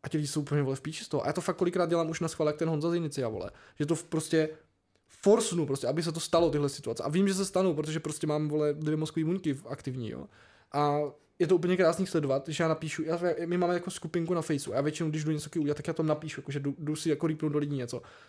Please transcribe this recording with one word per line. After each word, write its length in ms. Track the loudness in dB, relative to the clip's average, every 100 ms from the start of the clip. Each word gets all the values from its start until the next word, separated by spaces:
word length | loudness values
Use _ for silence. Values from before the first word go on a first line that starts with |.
a 60 | -4
ti 80 | -4
lidi 100 | -2
jsou 120 | -4
úplně, 220 | 0 0
vole, 140 | 0 -2
v 40 |
píči 240 | -6 -10
z 40 | -4
toho. 160 | -2
A 20 | 0
já 60 |
to 80 | -2
fakt 160 | -2 0
kolikrát 300 | 0 2 2
dělám 220 | 2 0
už 100 | -2
na 80 | -4
schvál, 180 | 0 0
jak 80 | 2
ten 120 | 0
Honza 220 | 0 0
z 40 |
Inicia, 340 | 0 -2 -2 -4
vole. 220 | -4 -8 -12 -20 _
Že 60 | -2
to 80 |
v-, 100 | -2
prostě 440 | 0 -4 2 2 2 -2 _ _ _ _ _
forsnu, 580 | 0 6 6 4 0 0
prostě, 200 | 0 0
aby 160 | 0
se 100 | -2
to 80 | -4
stalo, 300 | 2 4 4
tyhle 180 | 4 0
situace. 340 | -2 -6 -4
A 60 | 0
vím, 200 | 4 4
že 60 |
se 100 | 2
stanou, 300 | 0 2 2
protože 260 | 2 -2 -2
prostě 260 | -4 -4 0
mám, 220 | 0 0
vole, 240 | 2 0
dvě 220 | 0 0 0
mozkové 280 | -2 0 0
buňky 260 | 0 -2
v-, 120 | -4 -6
aktivní, 440 | -8 -6 -6 -6
jo. 160 | -8 -12 -16 -20 -20 _
A 260 | 0 2 2 -2 -6 _ _
je 80 | 4
to 80 | 4
úplně 200 | 4 4
krásný 300 | 4 4 0
sledovat, 420 | 0 2 0 0
že 160 | 0
já 40 | 2
napíšu, 340 | 2 -2 -4
já, 240 | -2 0 0
já, 200 | 0 0
my 120 | 2
máme 160 | 2
jako 160 | 2 -2
skupinku 440 | -8 -4 -4 0
na 80 | -2
Faceu 300 | 0 -2 0
a 40 | 0
já 40 |
většinou, 300 | 0 0 -2
když 140 | -2
jdu 60 | -2
něco 180 | -2 -2 -2
udělat, 160 | 0 -2
tak 120 | -4
já 60 |
tam 120 | -2 0
napíšu, 340 | 0 -4 -10
jakože 200 | -6 -4
jdu, 140 | -4 -4
jdu 180 | -4 -2
si 140 | 0
jako 160 | 0 0
rýpnout 260 | 0 0
do 60 | 0
lidí 180 | -2 -4
něco. 260 | -4 -8 -12 -20